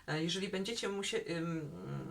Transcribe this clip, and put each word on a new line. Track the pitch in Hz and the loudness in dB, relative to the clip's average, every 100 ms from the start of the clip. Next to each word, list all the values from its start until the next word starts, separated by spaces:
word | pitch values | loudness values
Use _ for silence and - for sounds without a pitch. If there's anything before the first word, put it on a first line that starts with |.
| - | -2
E, | 151 | 0
jeżeli | 165 185 190 | 2 2 0
będziecie | 190 196 233 202 | 0 0 0 0
musie-, | 196 196 226 - | 0 2 0 0
ym, | 165 165 160 147 180 135 139 131 | 0 2 0 -2 -6 -4 -4 -2